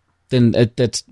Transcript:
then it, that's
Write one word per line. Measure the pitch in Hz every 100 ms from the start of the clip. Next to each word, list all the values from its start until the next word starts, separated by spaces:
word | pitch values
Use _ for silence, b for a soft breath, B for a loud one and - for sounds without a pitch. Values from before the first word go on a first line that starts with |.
| _ _ -
then | 131 117 -
it, | 113 -
that's | 120 - -